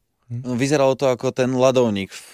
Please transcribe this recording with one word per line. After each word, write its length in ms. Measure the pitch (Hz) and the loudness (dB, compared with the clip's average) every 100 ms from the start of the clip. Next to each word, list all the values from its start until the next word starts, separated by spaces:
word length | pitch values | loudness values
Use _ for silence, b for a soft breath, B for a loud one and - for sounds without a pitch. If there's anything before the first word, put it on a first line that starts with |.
| _ _ _ | _ _ _
No, 260 | 120 123 | -12 -6
vyzeralo 400 | 120 135 147 135 | -4 0 2 2
to 120 | 131 135 | 2 0
ako 240 | 123 131 | 0 -2
ten 180 | 127 127 | -2 -2
ľadovník 600 | 127 131 127 117 101 95 | 2 4 4 2 0 -6
v 120 | - - | -12 -20